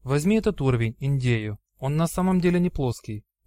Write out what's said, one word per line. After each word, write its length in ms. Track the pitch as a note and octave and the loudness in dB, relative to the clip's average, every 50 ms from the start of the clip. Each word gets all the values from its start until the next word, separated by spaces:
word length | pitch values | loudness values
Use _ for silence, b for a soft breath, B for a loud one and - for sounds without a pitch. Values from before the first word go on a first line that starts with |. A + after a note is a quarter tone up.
Возьми 360 | - B2+ C#3 D3 D3 F#3+ G#3+ | -4 -2 0 0 2 2 2
этот 220 | A3 G3 A3 - - | 2 2 0 -2 0
уровень, 360 | C#3 C3+ B2+ A#2 A2+ A2+ - - | 2 2 2 2 0 -2 -4 -4
Индею. 600 | C#3 C#3 C#3 C3+ B2 B2 A#2+ A2+ G#2+ G#2+ G#2 - _ _ _ | -4 -2 -2 0 2 2 0 0 -2 -4 -8 -10 _ _ _
Он 200 | - - C3+ D3 | -8 -6 -2 0
на 100 | D#3 E3 | 0 0
самом 340 | E3 - - F3+ F#3 F#3 F#3 | 0 0 0 0 2 2 2
деле 180 | F3 F3+ F3 F3+ | 2 2 2 2
не 120 | F3 F3+ | 2 0
плоский. 540 | - - C#3 B2 A2+ - - - A2 G#2+ - _ _ _ _ | 0 -2 -2 -2 -2 -4 -8 -12 -12 -12 -12 _ _ _ _